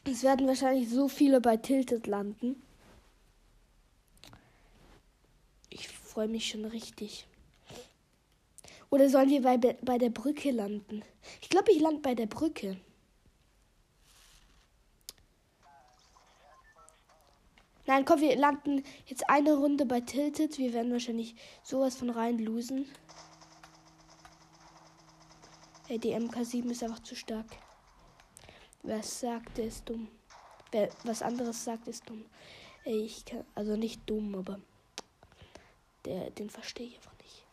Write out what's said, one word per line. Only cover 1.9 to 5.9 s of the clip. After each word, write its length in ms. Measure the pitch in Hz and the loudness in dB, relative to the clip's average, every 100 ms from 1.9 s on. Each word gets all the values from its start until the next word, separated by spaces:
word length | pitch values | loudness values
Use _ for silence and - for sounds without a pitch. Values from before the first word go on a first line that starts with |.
| 233 214 | -2 0
landen. 560 | 202 202 214 240 262 - - - - _ _ _ _ _ _ _ _ _ _ _ - - - _ _ _ - - - _ _ _ _ _ _ _ | -4 -4 -4 -6 -6 -12 -20 -20 -20 _ _ _ _ _ _ _ _ _ _ _ -20 -20 -20 _ _ _ -20 -20 -20 _ _ _ _ _ _ _
Ich 180 | - | -16
freu 400 | - | -16